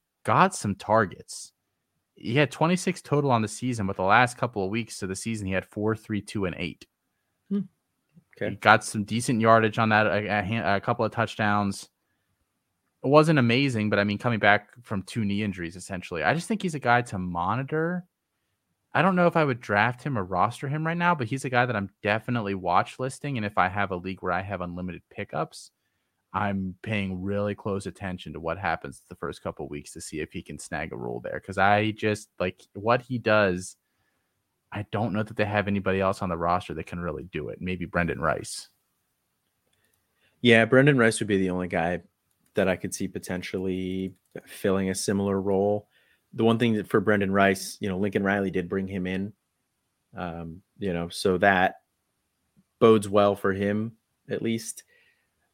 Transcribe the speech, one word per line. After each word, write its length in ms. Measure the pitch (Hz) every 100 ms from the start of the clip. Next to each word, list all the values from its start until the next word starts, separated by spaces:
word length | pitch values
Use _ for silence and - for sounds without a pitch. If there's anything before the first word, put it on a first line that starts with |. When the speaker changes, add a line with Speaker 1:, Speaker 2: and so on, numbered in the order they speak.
| _ _
Speaker 1:
got 320 | - 120 190
some 220 | - 104 92
targets. 760 | - 110 98 - - - - _ _ _ _ _ _
He 220 | _ - 127
had 160 | 147
twenty-six 500 | - 160 180 - 175
total 300 | - 143 143
on 100 | 117
the 60 | 107
season, 400 | - 123 117 95
but 80 | 98
the 60 |
last 360 | 95 110 123 -
couple 260 | 120 107
of 60 | 95
weeks 320 | 113 113 -
of 60 | 95
the 80 | 95
season, 320 | 113 110 95
he 40 |
had 140 | 95 -
four, 300 | - 104 110
three, 240 | - 104
two, 240 | - 110
and 100 | 92 80
eight. 300 | 85 - - _ _ _ _ _ -
Speaker 2:
Hmm. 120 | 202 - _ _ _ _ _ _ -
Okay. 140 | 104
Speaker 1:
He 60 | 101
got 280 | 110 110
some 180 | - 110
decent 380 | 101 110 120 113
yardage 380 | 113 113 110 110
on 100 | 110
that, 180 | 107 107
a, 320 | 98 104 104
a 40 |
hand, 240 | 95 117 82
a 140 | 101
couple 240 | - 117
of 60 | 110
touchdowns. 800 | - 110 - 107 104 101 98 - _ _ _ _ _ _ _ _ _ _ _
It 60 | 131
wasn't 320 | 147 156 156
amazing, 500 | 120 120 139 117 104
but, 80 | 104
I 60 |
mean, 140 | 104 101
coming 200 | 123 113
back 300 | 104 104 - -
from 200 | - 101
two 220 | 90 120
knee 180 | 101 101
injuries, 320 | 107 92 82
essentially. 480 | 90 - 92 - 85
I 100 | 76
just 140 | 151 -
think 160 | 214
he's 140 | 185 147
a 20 |
guy 240 | 123 120
to 160 | 123 98
monitor. 880 | 90 85 90 117 139 156 160 180 - _ _ _ _ _ _ _ _
I 80 | -
don't 140 | 180 180
know 100 | 175
if 100 | 165
I 80 |
would 160 | 151 123
draft 420 | - 101 113 123
him 140 | 151 120
or 80 |
roster 440 | 90 90 107 - 139
him 180 | 151 160
right 100 | 170
now, 180 | 175
but 120 | 165 117
he's 180 | 135
a 60 | 135
guy 160 | 123 123
that 100 | 110
I'm 140 | 98 _
definitely 520 | 104 110 - 120 101
watch 440 | 98 87 90 113 -
listing. 380 | 131 - 143 131
And 80 |
if 140 | 104 -
I 100 | 90
have 220 | 98 98
a 60 | 90
league 260 | 92 92
where 100 | 92
I 100 | 87
have 180 | 95 95
unlimited 420 | 87 87 90 82 _
pickups, 640 | - 101 - 160 - - _ _ _ _ _ _
I'm 420 | 95 104 98 95 87
paying 420 | - 107 98 92
really 320 | 95 101 104
close 320 | 101 107 98 98
attention 460 | - 95 90 82
to 80 | 78
what 160 | 80 87
happens 460 | 95 82 71 - -
the 80 | 90
first 260 | 73 -
couple 240 | 92 - 69
of 40 |
weeks 220 | 73 71
to 80 | 82
see 200 | - 76
if 120 | 80
he 80 | 95
can 180 | - 73
snag 340 | - 76 80
a 40 | 58
role 240 | 60 60
there. 180 | - -
'Cause 180 | - 98
I 320 | 98 104 110
just, 380 | 107 107 104 - -
like, 240 | 92 - -
what 280 | 101 104 123
he 160 | - 123
does, 580 | 110 107 101 90 90 - _ _ _ _ _ _ _ _ _
I 160 | 101 104
don't 220 | 104 113
know 100 | 101
that 140 | 104 107
they 80 |
have 240 | 101 104 101
anybody 320 | 101 95 95
else 220 | 95 98
on 80 | 92
the 60 | 85
roster 360 | 85 87 -
that 120 | 76 -
can 140 | 87
really 240 | 87 73
do 240 | 85 - -
it. 120 | -
Maybe 240 | 90 90
Brendan 360 | 87 87 85 71
Rice. 480 | 78 50 - - - _ _ _ _ _ _ _ _ _ _ _ _ _ _ _ _ _
Speaker 2:
Yeah, 240 | 120 113
Brendan 320 | 113 127 139 135
Rice 240 | 113 110
would 80 | 107
be 80 | 98
the 140 | 92
only 180 | 90 90
guy 320 | 92 82 87 - _ _ _ _
that 140 | - 95
I 80 | 90
could 180 | 95
see 120 | - 95
potentially 1080 | 95 - 92 - 98 95 92 92 95 95 95 _ - -
filling 420 | - 101 95 95
a 60 |
similar 460 | 92 - 101 101 98
role. 480 | 98 98 101 104 - _ _ _ _
The 120 | -
one 140 | 113 113
thing 140 | 120
that 140 | 107 92
for 120 | -
Brendan 320 | 98 104 98
Rice, 440 | 98 98 95 - -
you 100 | 104
know, 80 | 92
Lincoln 240 | 101 104
Riley 280 | 98 101 95
did 200 | 92 87
bring 180 | 98 95
him 180 | 98 92
in, 280 | 95 101 - _ _ _ _ _ _ _ 95
um, 460 | 87 82 82 87 _ -
you 160 | 98
know, 160 | 85 85
so 260 | - 101 90
that 460 | 101 95 92 - _ _ _ _ _ _ _ _ _ -
bodes 320 | 117 110 101
well 260 | 101 101 98
for 160 | 98
him, 400 | 95 101 107 110 113 _ _ -
at 100 | -
least. 440 | 113 113 - - - _ _ _ _ _ _